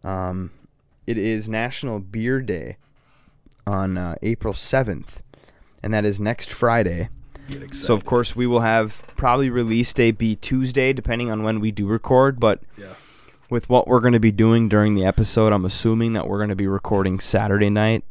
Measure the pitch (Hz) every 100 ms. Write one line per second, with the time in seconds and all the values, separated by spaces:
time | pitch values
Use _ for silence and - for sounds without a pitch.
0 | - 95 92 92 92 - _ _ _ _
1 | - 113 104 110 107 110 120 - 135 107
2 | 98 107 113 135 127 90 60 - _ _
3 | _ _ _ _ _ - - 101 95 92
4 | 87 82 107 117 113 98 - 131 123 82
5 | - - - - _ _ _ _ - 107
6 | 104 101 104 120 - - 123 117 143 170
7 | - - - - - - - - - 107
8 | - 123 117 - 123 120 113 113 107 -
9 | - - 131 123 135 123 117 113 120 -
10 | 117 110 113 107 - 131 131 127 131 135
11 | 113 117 120 107 110 110 110 104 101 110
12 | - 127 135 127 113 101 - - 98 90
13 | - - - - - 120 - 123 - 123
14 | 120 120 113 104 110 117 113 104 107 104
15 | 92 98 110 - 110 104 92 - 117 113
16 | 117 110 76 98 104 95 98 98 - 104
17 | 95 95 - 104 104 101 101 104 107 113
18 | -